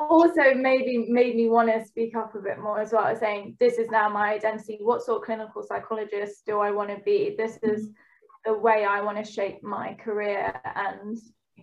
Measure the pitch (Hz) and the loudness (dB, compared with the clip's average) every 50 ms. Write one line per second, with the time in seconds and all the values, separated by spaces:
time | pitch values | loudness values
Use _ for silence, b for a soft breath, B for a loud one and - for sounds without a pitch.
0 | 302 302 330 320 339 339 330 320 285 269 269 254 262 262 262 262 226 254 247 233 | 2 6 8 8 8 6 6 6 6 6 6 6 4 4 4 4 2 0 0 0
1 | 220 208 240 247 247 247 226 233 233 226 226 233 233 226 220 226 - - _ 226 | 0 2 4 4 4 4 4 2 2 4 4 4 4 4 2 0 -2 -6 _ -4
2 | 226 226 226 226 220 220 - 208 190 202 - - 208 214 208 214 214 208 226 214 | -4 -4 -4 -6 -6 -6 -10 -8 -8 -6 -6 -6 -6 -6 -4 -4 -4 0 0 2
3 | 202 - - - 226 214 208 202 202 226 240 - 247 240 240 233 226 226 214 220 | 2 2 0 0 -2 -2 -2 -4 -8 -12 -2 2 2 2 2 2 -2 0 2 2
4 | 208 214 208 208 208 208 214 208 214 220 214 214 - - 214 208 208 226 240 233 | 2 2 0 0 0 0 0 0 -2 -2 -2 -4 -8 -12 -12 -2 0 0 0 0
5 | - - 226 208 - - 226 220 220 208 - 214 208 208 202 202 196 - 226 220 | -2 -2 -4 -2 -2 -4 -6 -6 -6 -10 -12 -12 -10 -8 -8 -8 -6 -6 -6 -6
6 | 214 208 208 202 208 208 202 - _ - 214 208 208 208 202 208 202 202 202 202 | -6 -6 -6 -6 -6 -8 -10 -10 _ -4 0 0 0 0 0 -2 -4 -4 -8 -6
7 | 202 202 208 196 - 202 202 - 220 226 226 - - 214 214 214 214 214 b b | -2 0 2 2 0 -2 -2 -4 -6 -6 -6 -4 -2 -2 0 -2 -4 -8 b b
8 | b b b b b b b b - 220 220 208 202 226 220 214 208 196 202 202 | b b b b b b b b -4 -4 -2 2 4 4 4 4 2 0 0 0
9 | 208 208 202 208 214 - - 220 202 190 190 - - 214 202 202 - - - - | -2 -4 -4 -6 -8 -8 -6 -6 -6 -6 -6 -10 -10 -10 -8 -8 -8 -10 -12 -10
10 | - 233 208 208 208 208 202 196 190 196 190 - - - - - 202 196 202 196 | -8 -6 -4 -4 -2 -2 -2 -2 -4 -4 -6 -8 -10 -8 -8 -6 -6 -6 -8 -8
11 | 202 208 220 226 - - _ _ _ _ _ _ | -10 -10 -10 -10 -12 -18 _ _ _ _ _ _